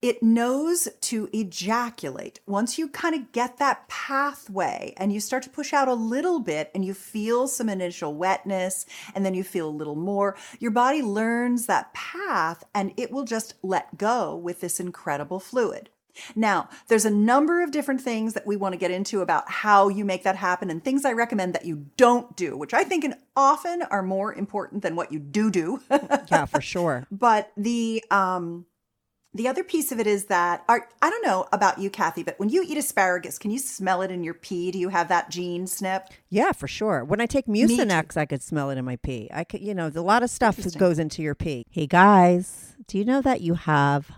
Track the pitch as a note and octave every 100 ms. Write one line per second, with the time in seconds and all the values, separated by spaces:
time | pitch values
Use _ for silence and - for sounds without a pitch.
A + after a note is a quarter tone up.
0 | B3 A#3 A3+ A#3 A#3+ C4 D#4+ F4 - -
1 | - A3+ G#3 G#3+ G3+ E3 F#3 A3+ A#3+ -
2 | D3 B2+ - - - G3+ A#3+ - D#4 -
3 | E4+ D#4+ A#3 - A#3+ - C#4 - - -
4 | - C4+ C#4+ C#4 - F#3+ E3 - - -
5 | G3 G#3 G#3 C4 C4 - C#4+ D4 C4 A#3+
6 | A3+ B3 F4 E4+ G#3+ D3+ D3+ F#3+ F#3+ G3
7 | - G#3+ G#3+ A#3+ C4 - A3+ F#3+ F3+ F3
8 | D#3+ D3 F#3 F#3+ - F#3+ F#3 F#3 - -
9 | - - G3 F#3 F#3+ F#3+ D#3 D3+ D3+ D3+
10 | F3+ G3+ G3+ G3 - - A#3 A3 B3 D4+
11 | A#3+ G3+ A3 A#3 B3 A#3+ A#3 F3 - -
12 | - E4+ G4 A3+ D#3+ E3+ - G#3 G3 -
13 | G#3 C4 B3 A3+ A3 - F#3+ F#3 - -
14 | G#3 A#3+ E3+ D#3+ F3 F3 F3 - F3+ -
15 | - C#3+ D3 F#3 - B3+ A3 - - _
16 | _ - - - A3 F#3 - - - A3
17 | G#3+ G#3 G#3+ B3+ D4+ F4 F4 D4 C#4+ C4+
18 | C4 A3+ A3 G#3+ - G3+ F#3+ F#3 F3+ F3+
19 | G3 G#3 F3 D#3+ - - G#3+ G3+ G3+ G3
20 | G3+ F#3 F#3+ F#3+ F#3 F3+ G3 E3 C4 C4+
21 | C#4 A#3 A#3 A3 F#3 F3 E3+ D3+ C#3+ -
22 | A#3+ A#3+ A#3+ - E3+ - D3 B3 F4 F#4
23 | C#4+ - _ - C#4 C#4+ F4 F4 E4+ G3+
24 | F#3 F#3+ G3+ - G3+ G#3 F3+ G#3 F#3+ E3
25 | E3+ D3+ C#3+ C#3+ A3 F#3 E3 C4 _ C#4+
26 | C4+ C#4+ - - C#3+ D3+ - F#3 F3 B2+
27 | C3 G3 A#3+ G#3+ G#3 - G#3 A#3+ A3+ A3
28 | - G3+ F#3 F#3 E3+ E3+ F3 _ _ _
29 | _ _ _ G3 A#3+ C4 F#4 E4 - A#3
30 | G#3+ G3+ G3+ F3+ F3 E3+ - A#3+ - _
31 | D#4 A4+ F#4+ F#3 - G3 F#3+ - G3 -
32 | E3 E3+ E3 - G#3 D#4+ F4 D4+ - -
33 | F#3+ F3+ F3 - G#3 A#3 C4+ - G3 F#3
34 | F#3+ F3+ E3 E3 - F3+ F3+ F#3 F3+ F#3+
35 | E3 F3 - E3 F3+ F3 F3+ - F#3+ F#3+
36 | - - _ F#3 E4+ - C#3 - G#3+ D#3
37 | B2+ G3+ A#3 C#4 B3 G#3 A3+ A#3+ A#3 E3+
38 | D#3 - D3 C#3 - D#3 C#3 C3 B2+ B2
39 | - B2+ G#2+ - E3+ G#3 G3+ G3 E3 D#3
40 | E3+ A3+ A#3+ - A#3 F#3+ F#3+ E3+ F#3 D#3
41 | D#3+ - D#3 C#3+ E3+ C3 A#2 - D3 F3
42 | G3 G3+ F3+ F3 F#3 - - - A#3 F#3+
43 | G#3 C4+ C4+ B3+ E3 E3+ - D3+ C#3+ C#3+
44 | C#3+